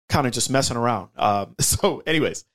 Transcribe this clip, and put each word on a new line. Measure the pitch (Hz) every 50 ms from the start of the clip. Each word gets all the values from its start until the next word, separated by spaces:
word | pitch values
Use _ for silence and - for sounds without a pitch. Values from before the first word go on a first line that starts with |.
| _ -
kinda | - 165 139 123
just | 113 120 - -
messing | 131 135 131 - 127
around. | 120 117 120 117 104 87 - _
Um, | - - 104 101 101 98 107 -
<laughs> | -
so | - - - - - 202 151 110 -
anyways | - 160 160 131 92 85 - - _ _